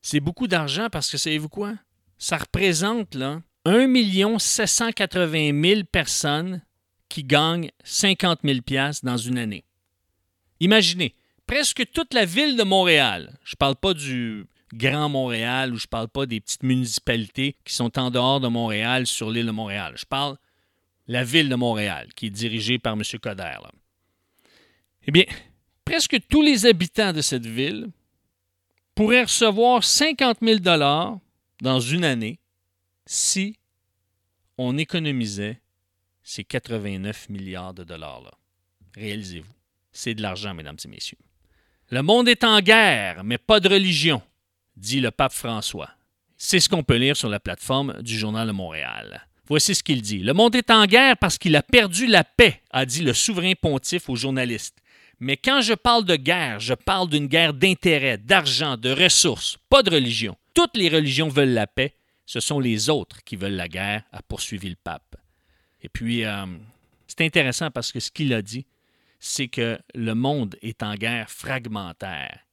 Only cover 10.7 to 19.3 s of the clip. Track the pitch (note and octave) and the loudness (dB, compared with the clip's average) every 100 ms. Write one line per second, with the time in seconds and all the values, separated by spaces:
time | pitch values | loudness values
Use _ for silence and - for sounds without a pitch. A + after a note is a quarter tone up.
10.7 | A3 F3 F3+ C#3 _ _ _ - C4 D4 | 4 4 0 -4 _ _ _ -6 -2 -2
11.7 | - B3 - E4 B3 F#3+ F#3 D4 B3 G3+ | -2 -4 -2 -2 0 0 2 0 2 4
12.7 | F#3+ F3+ D#3 B2+ F2+ D#2 - - - C#3 | 4 6 6 4 0 -10 -18 -16 -2 0
13.7 | C3+ G3 E3+ C#3+ B2+ A#2 G#2+ F2+ _ _ | 0 -2 -2 -4 -6 -6 -8 -14 _ _
14.7 | A#2 A#2+ C#3+ D3+ C#3 B2+ A#2 A2+ C3 C3 | -4 -2 0 -2 -2 -2 -2 -2 -2 -4
15.7 | A#2 - A#2 A2+ C3+ C3+ A2+ - - B2+ | -6 -6 -6 -6 -6 -4 -6 -6 -6 0
16.7 | B2+ B2 A2 - A#2 G#2 - C3+ - - | 0 0 -6 -4 -4 -4 -4 -6 -6 -10
17.7 | - A#2+ C3+ B2+ B2 B2+ C#3 B2+ A#2 A#2 | -4 -4 -2 -2 0 0 0 0 -2 -2
18.7 | G#2+ A2+ B2+ B2 - A2 | -4 -2 -2 -2 -4 -4